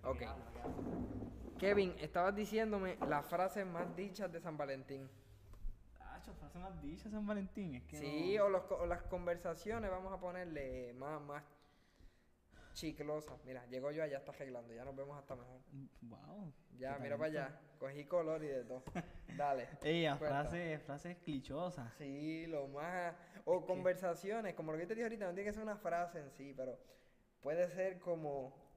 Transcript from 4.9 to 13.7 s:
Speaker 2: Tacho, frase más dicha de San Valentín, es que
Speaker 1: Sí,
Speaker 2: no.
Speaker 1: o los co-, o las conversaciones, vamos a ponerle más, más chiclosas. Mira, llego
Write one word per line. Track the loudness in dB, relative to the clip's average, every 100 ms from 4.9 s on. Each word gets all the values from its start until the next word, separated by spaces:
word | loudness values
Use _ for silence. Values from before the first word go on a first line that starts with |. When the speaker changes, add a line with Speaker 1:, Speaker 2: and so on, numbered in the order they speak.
| -8 -8 -14 -20 -20 -16 -4 -2 -2 -12 -14
Speaker 2:
Tacho, | -12 -12 -12
frase | -12 -10 -6
más | -6 -6
dicha | -6 -6
de | -4
San | -2
Valentín, | 2 2 0 -2 -2 -4
es |
que | -6 -6
Speaker 1:
Sí, | -2 2 4 8
Speaker 2:
no. | 8
Speaker 1:
o |
los | 6
co-, | 2 2
o | 2
las | 2
conversaciones, | 0 0 2 0 0 -2 -2 0 0
vamos | 0 -2
a | -2
ponerle | -2 -2 -4 -2 -2 -2 -4
más, | -4 -4 -4
más | -4 -8 -10 -20 -20 -20 -20 _ -20 -20 -20 _ _ -20 -12
chiclosas. | -4 -4 -2 -2 -2 -4 -12
Mira, | -8 -10
llego | -4